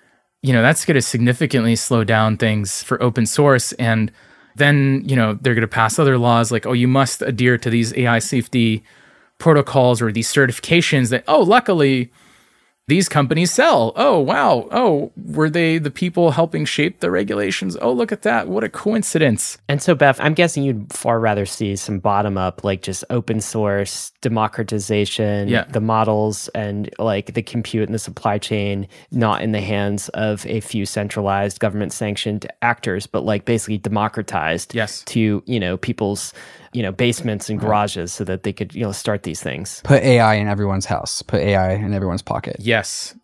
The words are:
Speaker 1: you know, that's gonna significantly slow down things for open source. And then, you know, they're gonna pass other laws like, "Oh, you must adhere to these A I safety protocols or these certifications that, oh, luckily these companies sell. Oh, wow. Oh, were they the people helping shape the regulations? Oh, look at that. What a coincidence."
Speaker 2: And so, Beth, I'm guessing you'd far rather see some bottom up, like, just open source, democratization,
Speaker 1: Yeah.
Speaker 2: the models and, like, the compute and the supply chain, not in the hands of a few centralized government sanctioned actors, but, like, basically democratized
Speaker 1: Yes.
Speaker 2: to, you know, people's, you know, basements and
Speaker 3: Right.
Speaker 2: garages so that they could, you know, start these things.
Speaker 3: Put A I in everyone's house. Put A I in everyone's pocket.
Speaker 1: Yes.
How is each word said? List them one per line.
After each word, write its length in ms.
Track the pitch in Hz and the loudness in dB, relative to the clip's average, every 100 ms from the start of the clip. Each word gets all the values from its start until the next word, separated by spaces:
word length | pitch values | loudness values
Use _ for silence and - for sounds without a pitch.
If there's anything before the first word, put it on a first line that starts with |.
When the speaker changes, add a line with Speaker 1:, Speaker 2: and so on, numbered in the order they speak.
| _ _ _ _ | _ _ _ _
Speaker 1:
you 100 | 135 | 0
know, 80 | 123 | 4
that's 240 | 120 156 | 4 4
gonna 160 | - 143 | 2 2
significantly 720 | 117 117 120 123 147 131 113 113 | 2 2 2 2 0 2 2 0
slow 260 | - 120 | 2 2
down 320 | 107 110 110 107 | 4 4 2 2
things 460 | 113 107 98 - | 0 0 -2 -6
for 180 | - 127 | -4 0
open 240 | 123 117 110 | 0 0 0
source. 460 | - 147 127 - - | 2 4 4 2 -2
And 320 | 117 110 107 - _ _ _ - | 0 0 0 -4 _ _ _ 0
then, 460 | 143 147 139 135 - | 4 4 4 0 0
you 100 | 131 | 2
know, 180 | 110 104 | 2 0
they're 140 | 127 | 0
gonna 120 | 117 110 - | 2 0 0
pass 180 | 113 - | 0 2
other 200 | 143 127 | 4 4
laws 320 | 120 117 113 | 4 4 2
like, 140 | 117 107 | 0 0
"Oh, 80 | |
you 140 | 123 123 | 2 4
must 340 | 135 110 - | 4 2 0
adhere 340 | - 117 123 120 | -4 2 2 2
to 120 | 120 | 2
these 220 | 117 113 - | 0 0 0
A 100 | 123 | 2
I 120 | 117 | 2
safety 640 | - 127 113 127 117 110 - _ _ _ _ _ | 0 -2 0 2 2 0 -6 _ _ _ _ _
protocols 640 | 165 147 139 139 123 117 | 4 4 4 4 4 4
or 80 | 117 | 0
these 200 | 107 113 | 0 0
certifications 800 | - 131 - - 170 - 143 120 | 2 2 0 0 2 2 2 2
that, 140 | 127 - | 0 2
oh, 120 | 311 | 4
luckily 680 | 185 240 240 175 139 131 120 _ _ _ _ _ _ _ - | 6 4 4 4 4 2 -2 _ _ _ _ _ _ _ 0
these 220 | 160 185 | 2 2
companies 420 | 151 135 160 175 | 2 2 2 2
sell. 440 | - 320 233 113 - | 4 4 4 2 2
Oh, 220 | 277 185 | 2 4
wow. 480 | 135 262 254 127 - | 2 2 4 2 0
Oh, 400 | 233 240 147 156 - | 0 2 2 -2 -10
were 320 | - 147 156 | -8 0 0
they 300 | 165 165 160 | 2 2 2
the 120 | 147 | -2
people 420 | - 180 175 170 | -4 -2 2 2
helping 340 | 139 165 156 151 | 4 0 0 -4
shape 340 | - 151 - | 0 -2 -2
the 100 | 175 | -2
regulations? 680 | - 101 101 104 190 190 - | 0 -2 -2 -2 -2 -6 -2
Oh, 100 | - | -2
look 180 | 247 233 | 0 -2
at 100 | - - | -2 -2
that. 180 | - - | -2 -2
What 140 | 196 | -4
a 60 | 214 | -4
coincidence." 880 | - 208 220 - 160 151 110 - - - | -4 -2 -2 0 2 2 2 -2 -10 -4
Speaker 2:
And 100 | 143 | -2
so, 140 | - | 2
Beth, 260 | 151 143 131 | 4 4 4
I'm 140 | 151 | 0
guessing 300 | 156 170 147 | 2 2 2
you'd 280 | 139 113 101 | -2 -2 -6
far 260 | - 117 117 | -6 0 2
rather 280 | 113 101 98 | 2 0 -2
see 300 | - 104 98 | -4 -4 -4
some 220 | - 98 | -4 -2
bottom 380 | 104 101 104 98 | 0 0 0 -2
up, 260 | 92 - | -2 -2
like, 200 | 101 95 | -4 -4
just 200 | - 95 - | -4 -10 -4
open 320 | 123 - 110 | -4 -2 -4
source, 720 | - 110 104 101 98 - - - | -2 -2 0 0 -2 -6 -12 -6
democratization, 1300 | 127 113 107 - 107 107 98 104 101 - 107 104 101 | -2 0 0 -2 -4 -4 -2 0 0 0 -2 0 0
Speaker 1:
Yeah. 160 | 117 | -2
Speaker 2:
the 160 | - 113 | 0 -4
models 680 | 110 110 110 107 107 104 - | 0 2 2 2 0 -4 -8
and, 360 | - 104 101 104 - | -8 -6 -6 -8 -4
like, 340 | 110 101 - | -2 -2 -4
the 80 | 117 | -8
compute 420 | 110 120 107 113 104 | -6 -6 -4 -2 -2
and 60 | |
the 40 | 107 | -4
supply 380 | - - 113 104 | -8 -6 -4 -2
chain, 480 | - 107 101 98 98 - - | -2 -4 -2 -4 -6 -12 -8
not 320 | 123 113 101 | -2 0 0
in 100 | 110 | -2
the 80 | 107 | -4
hands 460 | 95 101 101 101 - | -2 -2 -2 -4 -6
of 340 | - 107 104 - | -4 -4 -4 -4
a 140 | 110 | -6
few 240 | - 110 98 | -4 -6 -4
centralized 720 | - 104 107 101 98 101 - | -4 -6 -4 -2 0 -2 -2
government 320 | 110 104 98 | -4 -2 -6
sanctioned 540 | - 107 101 110 104 - - | -4 -6 -4 -4 -6 -8 -4
actors, 460 | 120 120 113 95 - | -2 -2 -2 -4 -4
but, 180 | 107 | -4
like, 220 | 85 104 - | -2 -2 0
basically 320 | 117 - 104 | -2 -2 -6
democratized 960 | 101 104 110 - 98 92 78 85 - | -2 -2 -2 -4 -6 -4 -2 -4 -4
Speaker 1:
Yes. 280 | 117 107 - - | -6 -6 -8 -6
Speaker 2:
to, 360 | 120 107 101 - | 0 2 0 -2
you 120 | 120 | -4
know, 160 | 90 92 | -2 -4
people's, 540 | - 113 101 101 - - - - - | -4 -4 -2 -4 -8 -14 -20 -20 -12
you 100 | 123 | -6
know, 100 | 98 | -6
basements 560 | 92 123 117 - 104 - | 0 0 0 -4 -6 -4
and 140 | 107 | -4
Speaker 3:
Right. 60 | 107 | 0
Speaker 2:
garages 440 | 107 104 95 87 | 0 0 -4 -8
so 120 | - | -8
that 180 | 95 95 | -6 -4
they 100 | 104 | -6
could, 220 | 98 95 | -8 -8
you 80 | - | -6
know, 100 | 92 | -6
start 300 | 101 - 104 | -6 -4 -4
these 180 | - 78 | -6 -8
things. 400 | - 67 95 - | -8 -8 -10 -12
Speaker 3:
Put 180 | - 139 | 2 2
A 180 | - 123 | 4 4
I 140 | 110 | 4
in 140 | 107 104 | 2 0
everyone's 380 | 101 101 95 - | -2 0 -2 -2
house. 360 | 87 - - | -6 -6 -10
Put 180 | - 104 | -4 -2
A 140 | 101 98 | 0 2
I 160 | 92 | 0
in 200 | 98 104 | -2 -2
everyone's 280 | 101 95 87 | -4 -4 -6
pocket. 340 | - 55 - - | -6 -8 -6 -8
Speaker 1:
Yes. 560 | 107 113 - - - - | -2 -2 -2 -8 -12 -16